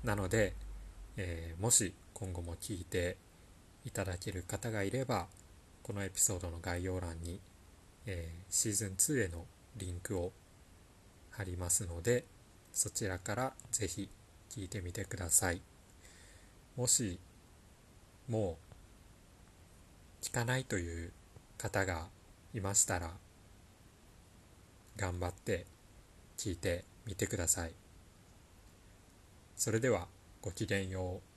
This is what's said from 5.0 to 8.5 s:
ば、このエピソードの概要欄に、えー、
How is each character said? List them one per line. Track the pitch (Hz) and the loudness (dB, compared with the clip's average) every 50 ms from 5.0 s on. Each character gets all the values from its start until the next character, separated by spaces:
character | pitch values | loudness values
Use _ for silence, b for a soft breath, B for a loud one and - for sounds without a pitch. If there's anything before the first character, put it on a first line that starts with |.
| 131 | 0
ば、 | 123 123 107 101 - - - - - - - - - - - - | 0 0 0 0 -4 -10 -20 -20 -20 -20 -20 -20 -20 -20 -16 -10
こ | - | -6
の | 104 101 | -4 -4
エ | 98 95 | -4 -4
ピ | - - | 2 2
ソ | - - 101 | 2 2 2
ー | 87 | 0
ド | 87 87 | -2 -4
の | 82 87 | -6 -4
概 | - 92 87 87 90 | -2 -2 -2 0 0
要 | 92 92 92 | 0 -2 -2
欄 | 87 85 82 82 | -2 -4 -6 -6
に、 | 82 85 87 104 - - - - - - - - - - - - - | -8 -8 -8 -10 -12 -18 -20 -20 -20 -20 -20 -20 -20 -20 -20 -12 -8
え | - 95 87 85 82 | -6 -6 -4 -6 -8
ー、 | 82 85 92 - | -10 -12 -10 -2